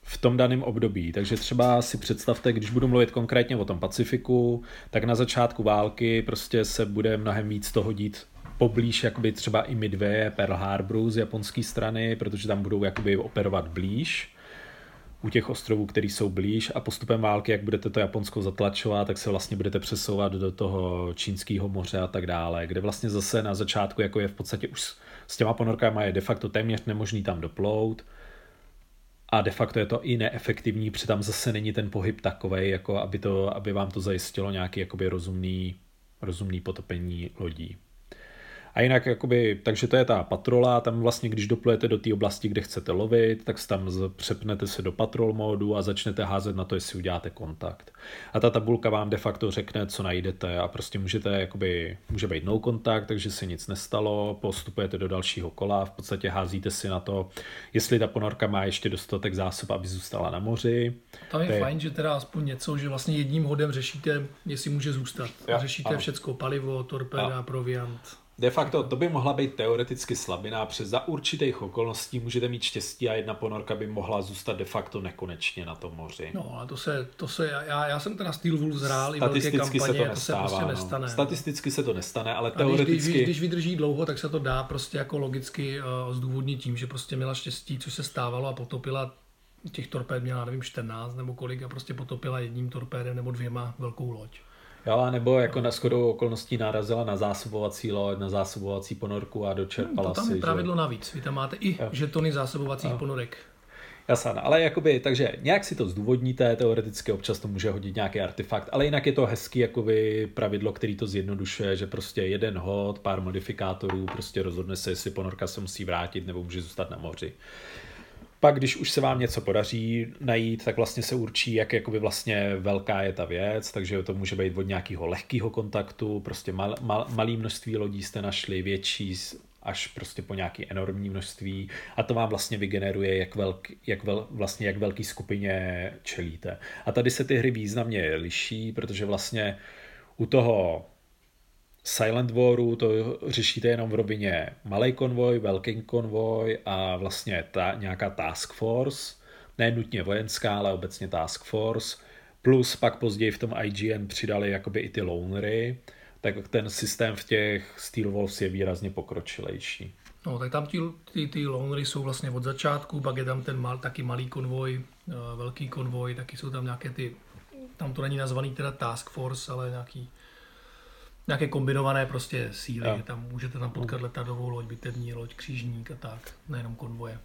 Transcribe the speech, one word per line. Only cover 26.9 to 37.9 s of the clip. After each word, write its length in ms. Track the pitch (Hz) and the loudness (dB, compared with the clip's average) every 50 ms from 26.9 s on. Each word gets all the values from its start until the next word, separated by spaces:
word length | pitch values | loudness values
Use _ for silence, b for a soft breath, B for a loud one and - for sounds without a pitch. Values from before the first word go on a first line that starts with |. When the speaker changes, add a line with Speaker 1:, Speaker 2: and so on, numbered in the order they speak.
| 107 104 107 95 113 104 95 | -2 -2 -2 0 0 0 0
Speaker 1:
tam 180 | - 92 85 | 0 -2 -2
doplout. 640 | 80 82 - - 98 101 107 110 110 110 110 - - B B B B B B B B B B B B B B B - _ - - - - _ _ - - | -4 -6 -2 0 0 2 2 2 2 2 0 -4 -8 B B B B B B B B B B B B B B B -20 _ -20 -20 -20 -20 _ _ -4 2
A 120 | - 107 | 2 4
de 100 | 101 98 | 4 2
facto 280 | - - 117 - - 117 | 2 2 0 2 2 0
je 60 | 104 | 2
to 160 | 101 117 120 - | 2 0 -2 2
i 140 | - 123 | 0 0
neefektivní, 760 | 117 107 113 - 120 - - 110 - - 117 104 107 107 107 | 2 2 0 -2 -2 -2 -2 -2 0 0 -2 0 0 -2 -2
protože 160 | 101 - - | -4 -4 0
tam 160 | - 110 101 101 | 0 0 2 2
zase 300 | 104 107 - - 123 110 | -2 -2 0 0 0 0
není 200 | 107 104 107 104 | 0 0 0 0
ten 160 | - 104 101 | 0 -2 0
pohyb 320 | - 104 92 98 101 - | -2 0 0 0 0 0
takovej, 480 | - 98 98 - - 95 95 92 95 98 | -2 -2 -2 -2 -2 -2 0 2 2 2
jako 280 | 95 95 - - 101 101 | 0 0 0 0 0 0
aby 200 | 101 98 95 101 | 0 -2 -4 -2
to, 360 | - 101 98 95 95 98 101 | 0 2 2 2 2 2 0
aby 180 | - 101 107 98 | -2 -2 0 0
vám 180 | 101 98 95 | 0 0 0
to 80 | - 101 | -2 -2
zajistilo 500 | 92 101 95 90 - - - - 98 101 | 0 0 0 0 -2 -4 -4 -4 -2 -2
nějaký 280 | 98 95 90 92 - 98 | -2 -2 -2 -2 -2 -4
jakoby 280 | 90 - - 90 95 | -4 -4 -2 -2 0
rozumný, 680 | 92 90 92 87 92 92 92 92 92 92 92 92 92 92 - - _ _ _ _ _ _ _ | 0 0 -2 -4 -4 -4 -2 -2 -2 -2 -2 -2 -4 -6 -10 -16 _ _ _ _ _ _ _
rozumný 400 | - 95 87 82 101 95 92 90 | -6 -6 -4 -4 -4 -2 -2 -4
potopení 680 | 90 92 92 - 90 - 90 87 87 90 87 85 87 87 - - | -4 -6 -8 -8 -6 -6 -4 -4 -4 -4 -4 -4 -6 -8 -8 -6
lodí. 380 | 95 85 78 - 82 - 95 - - _ | -6 -6 -6 -6 -10 -10 -12 -16 -18 _